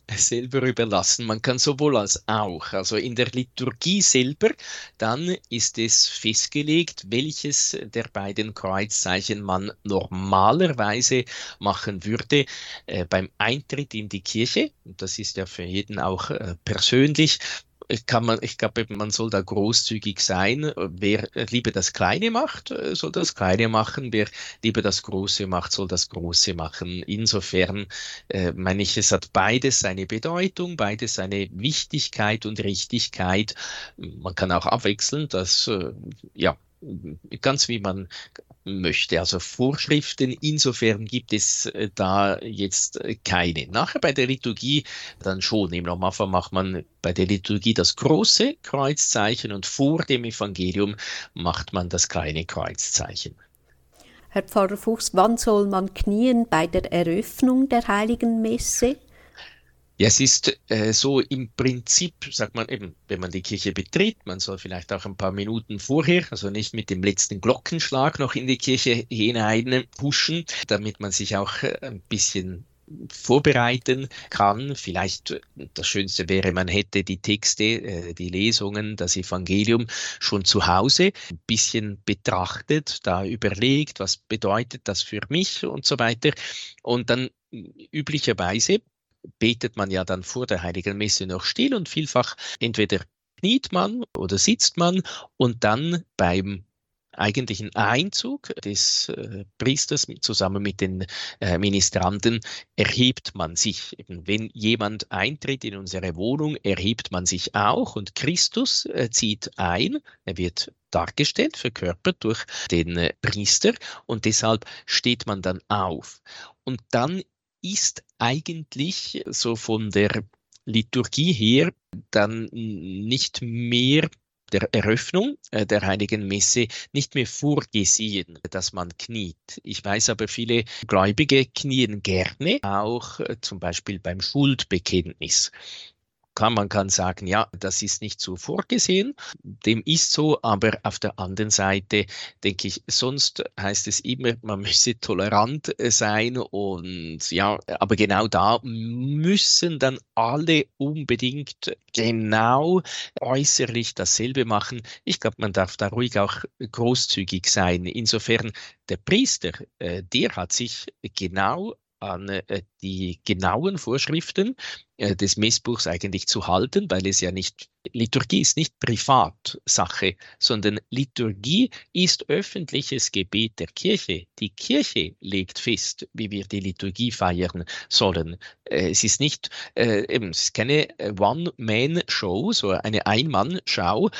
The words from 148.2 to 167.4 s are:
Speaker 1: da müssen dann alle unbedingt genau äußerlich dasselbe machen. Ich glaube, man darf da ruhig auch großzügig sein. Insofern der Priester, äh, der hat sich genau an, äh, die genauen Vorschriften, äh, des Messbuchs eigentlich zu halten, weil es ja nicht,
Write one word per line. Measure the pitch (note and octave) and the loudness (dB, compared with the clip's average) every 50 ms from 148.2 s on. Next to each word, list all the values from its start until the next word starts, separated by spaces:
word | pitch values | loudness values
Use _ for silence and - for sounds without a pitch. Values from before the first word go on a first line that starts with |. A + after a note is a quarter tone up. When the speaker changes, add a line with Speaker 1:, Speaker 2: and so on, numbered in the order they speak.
| G#2+ A2 | 2 2
Speaker 1:
da | - F2 F#2 G#2 A#2 A#2+ | 2 4 4 4 4 2
müssen | - A#2+ A2+ A2+ A2+ A2+ A#2 B2 B2+ C3+ D3 D3 D#3 F3 G3+ G3+ - - - - - F3 E3 C#3+ | 0 -6 -6 -6 -6 -6 -4 -4 -2 -2 0 0 2 2 4 4 4 4 4 4 4 2 0 2
dann | C3 C3 C3 - - _ _ | 2 2 0 -2 -8 _ _
alle | - A2+ A#2 B2+ D3 D#3+ E3 D#3+ D3+ - - _ - | 0 2 2 2 2 4 4 4 4 4 0 _ -4
unbedingt | C#3 C#3+ D3+ D#3 C#3+ - B2 A#2+ C3 B2+ C3 C#3+ C#3+ - - - - - - - _ _ | -2 -2 -2 -4 -2 -2 0 0 0 -2 -2 -4 -8 -10 -12 -10 -8 -8 -8 -8 _ _
genau | - - A2+ A2+ A2+ A2 A2 G#2+ G#2+ A2 A2 A#2 B2 C3+ D3+ E3 F#3 F#3 - - - - - - - - | -2 0 2 2 2 2 2 2 4 4 6 6 4 4 4 4 4 2 2 0 -6 -10 -10 -10 -8 -6
äußerlich | - B2 B2+ C3+ D3 - - - C3 A#2 A2+ A#2 A2+ - - | -2 0 0 2 2 2 2 2 2 0 0 -2 -2 -2 -4
dasselbe | - F#2 - - - G#2+ B2 C3 C3+ B2 | -2 0 0 2 0 0 0 0 0 2
machen. | A#2 A2 G#2 - - B2+ A#2 A2 - - - _ | 2 2 2 2 -2 -6 -10 -10 -12 -16 -10 _
Ich | - - - | -4 -4 0
glaube, | - A2+ - - | 0 -2 -2 -2
man | A2 G#2 F2+ | -4 0 2
darf | G2 F#2+ F2+ - | 2 0 0 0
da | - G#2 G2 | -2 -4 -2
ruhig | G#2+ A2+ B2 A#2+ - G#2 | 0 0 -2 0 2 2
auch | G2+ G2 - - - - _ _ | 2 2 0 -4 -8 -12 _ _
großzügig | C3 G#2+ - - A#2 A#2+ B2+ B2 - - - - G2 F2+ - F#2 F#2 - | -12 -10 -4 0 0 2 2 2 0 0 0 -2 -2 -2 -4 -2 0 2
sein. | - G#2+ F#2 F2 F2+ F2+ F2+ F2+ | 2 4 4 4 2 2 -2 -4
Insofern | - A#2+ A#2 A2 - A2 - - A#2 A2+ A2+ A2+ - - - - - _ _ - | -6 -2 -2 0 0 0 2 2 2 2 2 -2 -8 -12 -16 -18 -20 _ _ -6
der | F#2 F2+ | -6 -6
Priester, | - - F3 A3 C4+ B3 - - - F2 E2 - - - _ _ | 0 2 2 4 4 2 0 -2 -4 -6 -6 -8 -12 -18 _ _
äh, | - F2 F2 F#2 F#2 | -6 -6 -4 -6 -6
der | F2+ - B2+ - A#2 - | -2 0 0 2 0 0
hat | - F2+ F2 - | -4 -4 -4 -4
sich | - A#2+ A#2 - - - - - _ - G#2 - | -4 -4 -4 -6 -10 -12 -14 -16 _ -14 -8 -6
genau | - F#2+ F2+ F2 F#2+ F#2+ G2+ B2+ E3+ G3 A3+ A3 - _ _ _ _ | -4 -4 -2 0 0 0 2 0 -2 -4 -8 -10 -12 _ _ _ _
an, | - G2+ F#2 F2+ G2 G2 | -8 -8 -6 -6 -6 -6
äh, | G2 F#2+ - - G2+ G2+ F#2+ - _ _ - | -6 -6 -4 -4 -6 -6 -6 -10 _ _ -8
die | G2 F#2+ F#2 F#2+ F2+ F2 - _ | -6 -6 -4 -4 -6 -6 -6 _
genauen | - G#2 F2+ F#2 F2+ F#2 A#2+ D#3+ G3 G3 E3+ | -2 0 0 2 2 0 0 0 -2 -4 -4
Vorschriften, | - - - C#3 - - D3 E3 - - - - F#3+ A#3 C4 - - - - - - _ _ - | -4 -4 -2 -2 -2 -2 -2 -4 -4 -4 -2 0 0 0 -2 -6 -10 -12 -14 -14 -18 _ _ -4
äh, | - G2+ G2 | -2 -2 0
des | F2+ G2+ F#2+ - - | 0 0 0 2 2
Messbuchs | G#2 A2+ A2+ - - A#2 A#2+ A2+ - | 2 2 2 2 0 -2 -2 -2 -2
eigentlich | D#2+ E2+ F#2+ - G2 F#2 G2 - - | -2 -2 -2 -4 -4 -4 -4 -2 -2
zu | - A2 F#2 - | -2 -2 0 2
halten, | F2+ F#2 G#2 B2+ - G3 G#3 F3+ | 2 2 2 2 0 0 0 0
weil | F#2+ F#2+ F#2 | 0 0 0
es | G2 F#2+ - | 0 0 0
ja | - F2+ | 0 0
nicht, | F2+ F#2+ | -2 -4